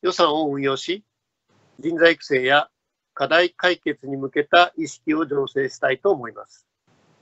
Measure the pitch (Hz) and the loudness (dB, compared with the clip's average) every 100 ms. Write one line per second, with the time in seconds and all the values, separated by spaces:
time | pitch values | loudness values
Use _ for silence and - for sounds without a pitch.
0 | 180 180 170 151 156 139 139 135 - 190 | -4 0 2 2 -2 -2 -2 -4 -6 -10
1 | _ _ _ _ _ _ _ _ 160 170 | _ _ _ _ _ _ _ _ -6 2
2 | 170 160 - 135 127 143 151 _ _ _ | 4 2 -2 -2 2 2 0 _ _ _
3 | _ - 139 160 175 _ 180 175 - 143 | _ -6 0 2 2 _ -2 -2 -4 -8
4 | 135 135 135 151 147 175 175 - 156 - | -8 -8 -6 -4 2 4 4 0 -10 -8
5 | - 156 156 143 135 - 135 - 139 131 | -4 -4 -2 -2 -2 -4 -4 -4 -4 0
6 | 202 165 120 104 - _ _ _ _ _ | 0 -2 -4 -14 -20 _ _ _ _ _
7 | _ _ | _ _